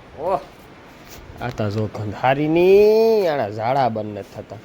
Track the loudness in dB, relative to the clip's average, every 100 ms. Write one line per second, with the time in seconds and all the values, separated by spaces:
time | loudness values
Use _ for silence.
0 | -20 -8 -4 -4 -6 -20 -20 -20 -20 -20
1 | -20 -20 -20 -10 -10 -4 -4 -2 -6 -6
2 | -10 -2 0 0 0 4 6 6 6 4
3 | 4 2 0 -2 -4 -4 -2 0 0 -2
4 | -6 -10 -12 -14 -16 -16